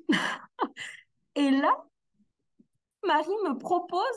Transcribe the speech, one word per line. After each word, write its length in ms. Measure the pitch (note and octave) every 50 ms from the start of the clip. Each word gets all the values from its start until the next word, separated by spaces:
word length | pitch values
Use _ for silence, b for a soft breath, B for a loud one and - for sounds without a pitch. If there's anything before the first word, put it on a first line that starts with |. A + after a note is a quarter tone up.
| - -
<laughs> 1300 | C4+ - - - - - - - _ - - - - - - - - - - _ _ _ _ _ _
Et 140 | - C#4+ C#4
là, 340 | C4+ C4+ C#4+ D#4 B4+ D5+ - _ _ _ _ _ _ _ _ _ _ _ _ _ _ _ _ _ _ _ _ _ _ _ -
Marie 320 | F#4+ D#4 D#4 D#4 D#4+ G4 A4+ G#4 E4+
me 100 | B3+ -
propose 420 | - - F4+ F4+ F4+ - - F4 G#4 C5+ A#4+